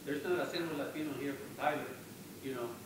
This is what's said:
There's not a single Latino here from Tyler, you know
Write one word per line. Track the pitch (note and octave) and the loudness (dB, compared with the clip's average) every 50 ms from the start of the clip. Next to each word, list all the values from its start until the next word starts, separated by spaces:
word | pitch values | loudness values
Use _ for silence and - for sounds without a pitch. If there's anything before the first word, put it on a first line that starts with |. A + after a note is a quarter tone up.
| - | 0
There's | C3+ C#3+ - - | 0 -2 0 4
not | F3+ F3+ F3 | 4 4 4
a | - - | 4 2
single | - F3 E3+ E3 D#3 | 2 0 2 2 2
Latino | C#3+ C3+ - - D#3 D3+ D3+ C#3 - | 2 0 0 0 0 0 0 0 0
here | C#3 C#3+ C3+ | 0 0 -2
from | C3+ C3+ B2 A#2 - C3+ | -2 -4 -8 -4 2 4
Tyler, | D3+ D3+ C3+ B2+ B2 - - - - - - - - - - - | 4 4 4 0 -2 -6 -8 -10 -10 -12 -12 -12 -12 -10 -6 -4
you | C3+ B2+ | -2 -2
know | B2 A#2+ A#2 A#2 G#2+ - | 0 -2 -2 -4 -6 -10